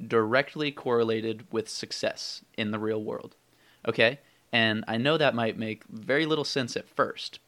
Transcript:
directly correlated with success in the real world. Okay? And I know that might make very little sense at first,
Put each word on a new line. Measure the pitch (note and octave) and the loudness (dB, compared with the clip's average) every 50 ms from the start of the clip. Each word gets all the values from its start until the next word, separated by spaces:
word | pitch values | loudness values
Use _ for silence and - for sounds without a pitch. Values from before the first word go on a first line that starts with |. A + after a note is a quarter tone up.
| - | -6
directly | A2+ A#2+ A#2 A2 G#2+ A#2 C3 C#3+ C#3+ - D3+ D3+ D3 | 0 2 4 4 4 4 2 2 2 -2 -4 -4 -4
correlated | C#3 - - C3 A#2+ A#2 A#2 A2+ A2+ A2+ A2 A2+ A2 G#2+ - - | -4 -4 -2 0 2 2 4 2 2 0 -2 -4 -6 -6 -8 -6
with | - A2+ A2 - | -4 -4 -4 -4
success | - - - - - - - A2 - - - - - - - _ _ - | -6 -10 -8 -8 -6 -2 -2 -2 -4 -4 -10 -10 -12 -12 -16 _ _ -6
in | A2 G#2 | -4 -4
the | G#2+ G#2+ | -2 -2
real | G#2+ A2 A2 A2 | -2 -2 -2 -2
world. | G#2+ A#2 A#2+ A#2+ - - - _ _ _ _ _ _ _ _ _ - - | -4 -6 -8 -8 -10 -12 -18 _ _ _ _ _ _ _ _ _ -4 -2
Okay? | A2+ - A#2 A2+ C3+ - _ _ _ _ _ - | 4 6 6 4 4 2 _ _ _ _ _ -2
And | - A#2+ A2+ A2+ G#2+ A2 - | 2 4 4 4 2 0 -2
I | - A2 A2+ | -2 -2 0
know | A#2+ C#3+ D#3 D#3+ | 2 4 4 4
that | D3+ C3+ A2+ | 4 4 2
might | A#2 A#2 A2 - - | 2 0 -2 -2 -4
make | A2+ A2 G#2+ G#2 - | -4 -6 -6 -8 -10
very | - - A2 G#2+ F#2 C3 D3 D#3+ | -16 -16 -10 -2 0 2 2 2
little | D#3 D#3 D3+ C#3 | 2 0 -2 -2
sense | - - C#3 C3 A#2+ - | -2 -2 -2 -2 -2 -4
at | - - - | -8 -10 -8
first, | - - C3+ - - - - - - - _ | -2 -2 -2 -2 -2 -8 -12 -12 -14 -16 _